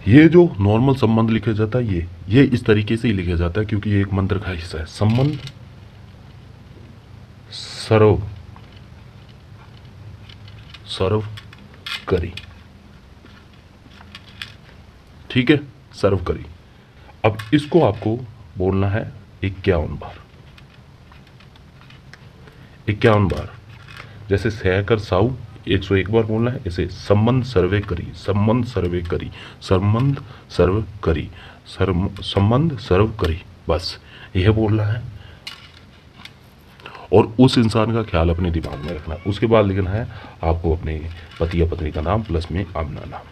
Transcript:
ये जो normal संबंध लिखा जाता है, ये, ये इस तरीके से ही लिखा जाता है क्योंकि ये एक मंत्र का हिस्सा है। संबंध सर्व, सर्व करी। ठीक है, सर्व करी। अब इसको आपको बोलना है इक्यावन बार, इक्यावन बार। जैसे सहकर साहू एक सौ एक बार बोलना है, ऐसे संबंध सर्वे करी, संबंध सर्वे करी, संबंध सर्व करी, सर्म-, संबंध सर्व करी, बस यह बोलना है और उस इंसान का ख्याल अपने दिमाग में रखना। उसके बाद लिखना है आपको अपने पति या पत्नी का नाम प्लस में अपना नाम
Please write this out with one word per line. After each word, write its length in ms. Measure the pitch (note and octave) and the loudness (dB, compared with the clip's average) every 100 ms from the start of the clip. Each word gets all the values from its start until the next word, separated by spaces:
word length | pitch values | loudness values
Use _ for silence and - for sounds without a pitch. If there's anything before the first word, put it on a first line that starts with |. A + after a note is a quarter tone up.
ये 220 | G2 C3 D#3+ | 8 8 10
जो 140 | E3+ E3+ G2 | 8 6 4
normal 340 | G2 A2 C3 | 2 4 2
संबंध 360 | C3+ A#2 A2+ A2+ | 2 2 2 2
लिखा 220 | A2 A2 | 0 0
जाता 260 | G#2+ A2 B2+ | 0 0 0
है, 140 | A#2 | -2
ये, 120 | F2 E2+ - - | -2 -4 -12 2
ये 140 | A#2 | 4
इस 200 | C3 A#2+ | 6 4
तरीके 320 | - G#2 G#2 A2+ | 2 2 2 0
से 120 | B2 | 0
ही 60 | |
लिखा 200 | G2 F2 | 0 -2
जाता 260 | F2 F2 F2 | 0 0 -2
है 60 | G#2+ | -2
क्योंकि 240 | G#2 G#2+ | -2 0
ये 100 | G2+ | 0
एक 120 | G2 | 2
मंत्र 260 | G2 F#2+ G2 | 0 0 -2
का 120 | - | -4
हिस्सा 280 | F2 E2 D2+ | -8 -8 -10
है। 60 | D#2 | -10
संबंध 520 | - G#2+ A#2 C#3+ D3 - - - - - - - - - - - - - - - - - - - - - | -2 0 2 0 -2 -12 -18 -20 -20 -20 -20 -20 -20 -20 -20 -20 -20 -20 -20 -20 -20 -20 -20 -20 -20 -20
सर्व, 720 | - - - - G#3+ G#3+ F3+ - - - - - - - - - - - - - - - - - - - - - - - - - - - | -18 -16 -14 0 6 6 4 -2 -12 -18 -20 -20 -20 -20 -20 -20 -20 -20 -20 -20 -20 -20 -20 -20 -20 -20 -20 -20 -20 -20 -20 -20 -20 -14
सर्व 360 | - F#2+ G#2+ G#2 - - - - - - - - | -2 0 0 -4 -12 -18 -20 -20 -18 -12 -10 -2
करी। 240 | F#2 F2+ - - - - - - - - - - - - - - - - - - - - - - - - - - - - - - | -2 -2 -10 -18 -20 -20 -20 -20 -20 -20 -20 -20 -20 -20 -20 -20 -20 -20 -20 -20 -20 -20 -18 -18 -18 -20 -20 -20 -20 -20 -20 -4
ठीक 200 | B2 B2 | -2 4
है, 100 | D3 - - - | 2 2 -20 -20
सर्व 280 | - G2 G2 | -2 0 0
करी। 200 | E2 - - - - - - - - - | -2 -6 -8 -20 -20 -20 -20 -20 -20 -2
अब 140 | A#2+ G#2 - | -2 -2 -2
इसको 280 | D3 D3 F3 | -2 2 4
आपको 320 | C3 G2 G#2+ A#2 C3 - - - | 4 2 -4 -4 -8 -18 -18 -4
बोलना 300 | F#2 F#2+ G2 | 0 2 0
है 220 | G#2 - - - - | -2 -6 -14 -20 -8
इक्यावन 520 | G2 - G2+ F2 D#2 D#2 | -8 -2 0 0 0 -8
बार, 240 | - - - - - - - - - - - - - - - - - - - - - - - - - - - - - | -12 -18 -20 -20 -20 -20 -20 -20 -20 -20 -20 -20 -20 -20 -20 -20 -20 -20 -20 -20 -20 -20 -20 -20 -20 -20 -20 -10 -6
इक्यावन 400 | G#2+ A#2 G#2+ F#2+ | 2 4 6 4
बार। 220 | C#2+ - - - - - - - - - | 0 -6 -14 -20 -20 -20 -20 -20 -20 -2
जैसे 200 | G2 A#2 | -2 0
सहकर 480 | G#2 F#2 F#2 G2+ A2+ | -2 0 0 0 -2
साहू 340 | - F#2 A2+ C3 - - - | 2 2 2 -2 -12 -16 -2
एक 160 | G2 | -2
सौ 100 | - | 2
एक 160 | G2 F#2 | 0 2
बार 100 | A2+ | 0
बोलना 280 | G#2+ A2 A#2+ | 0 -2 -2
है, 100 | B2 G2 | -4 -6
ऐसे 200 | F2 F2 | -6 -6
संबंध 580 | - - G#2 A2 B2+ | -8 0 2 4 2
सर्वे 360 | A#2 - F2+ G2+ | 0 0 2 0
करी, 260 | G2+ F2 - - | -2 -8 -8 -10
संबंध 480 | - G2 G#2 B2 | -4 0 2 0
सर्वे 360 | A2+ - F2 F2 | -2 -4 -2 -4
करी, 280 | F2 - - - - - | -4 -6 -6 -12 -20 -18
संबंध 600 | - F#2 G2+ A2 C#3 C#3 - - - | 0 2 2 2 0 -2 -8 -20 -12
सर्व 320 | - F2 G2+ A2 - | 2 2 2 -4 -6
करी, 240 | - D2+ - - - - - | -2 -2 -4 -14 -20 -20 -20
सर्म-, 520 | - F#2+ E2+ G2+ - | -4 0 0 -2 -6
संबंध 540 | - - G2 B2 E3 C3+ | -4 2 4 4 0 -2
सर्व 280 | - F2+ A2+ A2 | 0 2 2 0
करी, 200 | F2 D#2+ - - - | -4 -4 -10 -16 -4
बस 300 | D#2 - - - - - F#2+ | -4 -4 -12 -18 -20 -8 0
यह 140 | F#2+ | 2
बोलना 320 | A2 A2 G#2+ | 2 2 0
है 180 | G#2+ A2+ - - - - - - - - - - - - - - - - - - - - - | 0 -4 -8 -16 -20 -20 -18 -18 -20 -20 -20 -20 -20 -20 -20 -20 -20 -20 -20 -20 -20 -18 2
और 220 | - - - | 4 4 4
उस 160 | B2+ C3+ | 4 6
इंसान 340 | A2+ A2+ A2 | 2 2 0
का 80 | A2+ | 0
ख्याल 280 | A2 E2+ E2 | 0 0 2
अपने 200 | E2+ F2+ | 0 0
दिमाग 280 | E2 D#2 C#2 | -2 -6 -10
में 140 | D2+ | -10
रखना। 240 | E2 D#2+ D#2+ - | -10 -10 -8 -6
उसके 200 | G2+ A#2 | -2 2
बाद 200 | A2+ G#2 | 4 4
लिखना 240 | G2 G2 | 0 -2
है 160 | G#2 B2+ - - - | -4 -6 -12 -18 -4
आपको 320 | E2 E2 E2+ D#2+ | -2 0 0 -2
अपने 240 | - D#2 D#2+ - - - | -4 -8 -8 -14 -18 -6
पति 220 | E2 E2+ | -2 0
या 40 | E2 | 0
पत्नी 240 | E2 D2+ | 0 -6
का 100 | D2+ | -4
नाम 220 | D#2 G#2+ | -2 -2
प्लस 280 | A2 D#2+ E2 | -2 -4 -4
में 120 | E2 | -6
अपना 400 | - D#2+ D2+ D2 - | -6 -6 -8 -10 -12
नाम 200 | - - | -16 -18